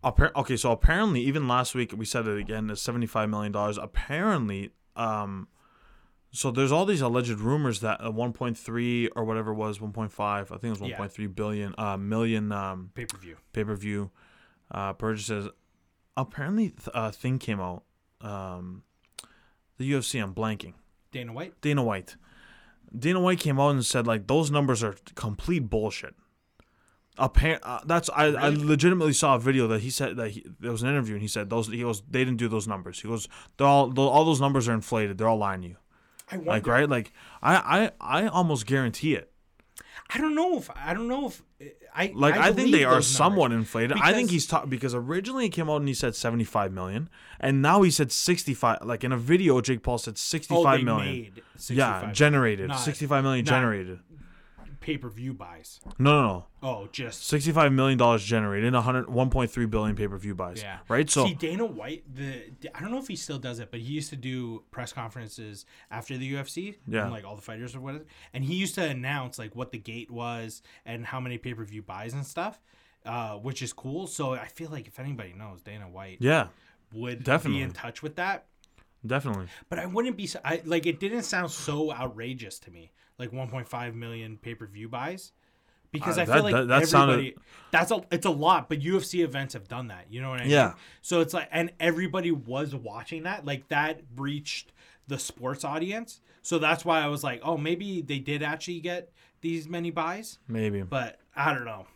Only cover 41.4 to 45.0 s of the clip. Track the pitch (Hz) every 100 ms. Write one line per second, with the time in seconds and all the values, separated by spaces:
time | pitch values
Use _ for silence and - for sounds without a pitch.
41.4 | - _ 143 - - - 196 123 143 160
42.4 | 170 196 240 156 135 127 - 135 156 202
43.4 | 135 117 110 113 117 151 147 220 240 175
44.4 | - 160 143 127 131 123